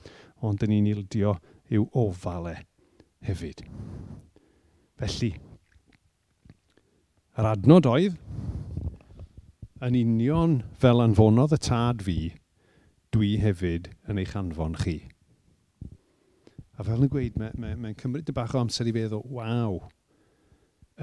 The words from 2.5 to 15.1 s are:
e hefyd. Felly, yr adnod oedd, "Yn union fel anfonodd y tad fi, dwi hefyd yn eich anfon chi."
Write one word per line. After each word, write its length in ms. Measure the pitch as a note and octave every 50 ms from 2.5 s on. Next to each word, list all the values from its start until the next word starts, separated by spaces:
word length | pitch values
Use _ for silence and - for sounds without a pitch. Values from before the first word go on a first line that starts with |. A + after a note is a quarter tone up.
| D#2+
e 60 | - - - _ _ _ _ _ _ - _ _ _ -
hefyd. 400 | - G2 E2 E2+ D2+ - - - - - - - - - - - - - - - _ _ _ _ _ _ _ _ _ _ _ _ _ _ -
Felly, 320 | B2+ G2+ F2 - A#2+ A2 - - - - - - _ _ _ _ _ _ _ _ _ _ _ _ _ _ _ _ _ - - _ _ _ _ _ _ _ _ _ _ _ _ _ _ _ _
yr 140 | - A2 A2
adnod 380 | A2 G#2 F#2 B2 D#3+ F#3 C#3+ C3
oedd, 300 | A#2 C#3+ F3+ G3+ F3 - - - - - - - - - - - - - - - - - - - - - - - _ - - - - _ - - - - C3
"Yn 120 | B2 B2 B2
union 640 | A#2 A#2 A#2 A2+ A#2 C3 D3+ E3 E3 E3 D#3+ B2+ A2 - - -
fel 220 | - B2+ A#2+ A#2+ A#2+
anfonodd 540 | A2+ G#2+ F#2+ A2 A2 G#2+ A#2 C3+ D3+ D#3
y 20 | C3+
tad 460 | - - C3 A#2 A#2 A#2+ A#2+ A2 G2
fi, 120 | G2 F2 D#2 D#2+ E2 - - _ _ _ _ _ _ _ _ _ _ _ _ _ _ -
dwi 220 | A2 G#2+ G2+ G#2 G#2 G2
hefyd 480 | G#2+ G2 F2 F#2+ F2 E2 E2+ E2+ - - - _ -
yn 120 | G#2 G2+ F#2+
eich 140 | F#2 - G#2
anfon 380 | G2 F2+ D#2+ D#2 D#2+ D#2 E2 -
chi." 220 | - F2+ E2 D2+ - -